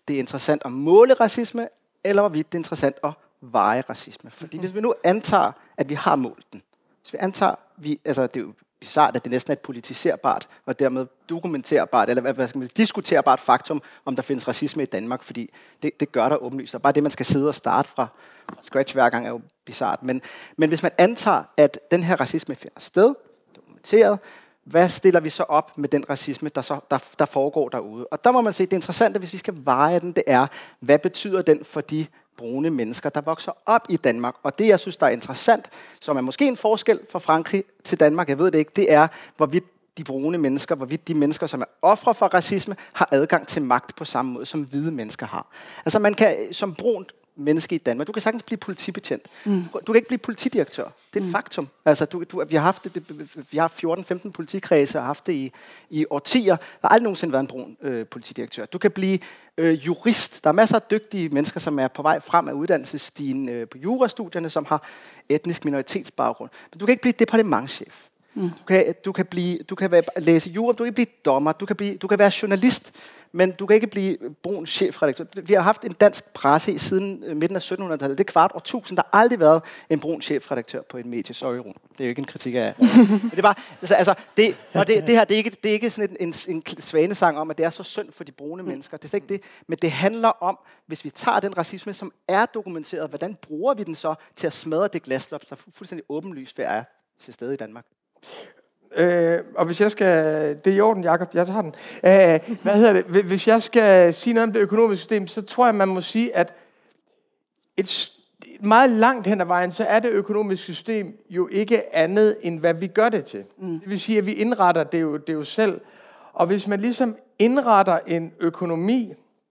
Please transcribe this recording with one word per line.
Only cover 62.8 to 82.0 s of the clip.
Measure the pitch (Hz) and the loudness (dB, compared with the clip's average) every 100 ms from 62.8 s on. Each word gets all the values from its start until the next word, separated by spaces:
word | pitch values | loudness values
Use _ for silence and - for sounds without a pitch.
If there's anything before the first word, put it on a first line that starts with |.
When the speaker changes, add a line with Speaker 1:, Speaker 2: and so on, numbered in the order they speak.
| 135 147 - - 139 131 127 | -2 -12 -12 -10 -6 -6 -6
Speaker 1:
øh, | 120 113 | -8 -12
på | 127 | -10
jurastudierne, | 170 254 240 - 180 180 160 | -6 -2 -2 -4 -10 -8 -6
som | 156 139 | -6 -4
har | 151 - - - - - | -4 -6 -20 -20 -12 -4
etnisk | 151 175 165 151 | -2 -2 -6 -4
minoritetsbaggrund. | 139 131 196 - - 120 117 113 - - | -4 -4 -8 -8 -4 -4 -4 -14 -20 -20
Men | 165 | -6
du | 208 | 0
kan | |
ikke | 254 | 0
blive | 247 - | 2 0
departementschef. | 226 220 214 117 131 - - - _ _ _ | 2 2 2 0 -4 -12 -16 -20 _ _ _
Speaker 2:
Mm. | 214 175 165 | -6 -6 -6
Speaker 1:
Du | - | 2
kan, | 190 170 170 196 | 2 2 -2 -6
du | |
kan | 190 185 | -6 -4
blive, | 180 175 175 | -4 -4 -4
du | - 190 | -8 -6
kan | 190 | 2
være, | 175 170 180 | 4 2 0
læse | 165 165 180 | 4 4 2
jura, | 175 240 | -4 -2
du | 233 | 0
kan | 233 | -2
ikke | 214 | -2
blive | 233 _ 151 | -2 _ 0
dommer, | 135 151 | 2 0
du | 156 196 | -2 -4
kan | 196 | -4
blive, | 202 190 | -6 -6
du | 190 | 0
kan | 208 | 4
være | 202 - | 4 2
journalist, | 208 196 247 - - - - - _ | -2 2 2 0 -6 -20 -20 -20 _
men | 175 185 | 0 0
du | 180 196 | 0 4
kan | 214 | 4
ikke | 220 | 4
blive | 202 190 - 123 151 | -2 -2 -4 -8 -10
brun | 175 196 165 | -8 -8 -6
chefredaktør. | - 196 - 151 131 165 196 | -2 -2 0 -2 -2 -8 -8
Vi | 170 | 2
har | 196 | 2
haft | 180 226 220 | 4 0 -2
en | |
dansk | 170 208 - - | 4 4 4 -14
presse | - 135 156 - | -2 2 2 2
i | 165 | -4
siden, | - 190 196 190 | -2 -2 -4 -8
øh, | 104 151 | -8 -4
midten | 170 190 | -2 -4
af | |
syttenhundredetallet. | - 190 185 151 139 139 | -8 -8 -6 -6 -4 -2
Det | 202 | 0
er | |
kvart | 170 180 165 | 4 2 0
årtusind. | - 247 - 185 | -10 -10 -6 -4
Der | - | 2
har | 202 | 6
aldrig | 233 233 | 6 6
været | 156 160 - - - | 6 6 2 -12 -4
en | 156 | -4
brun | 147 160 | -2 -6
chefredaktør | - 143 - 127 - 131 | -4 -6 -4 -8 -8 -12
på | - 127 | -12 -14
et | 120 | -10
medie. | 120 - 120 | -8 -8 -8
Sorry, | 135 123 | -8 -8
Rune. | 110 - _ | -10 -18 _
Det | - | -8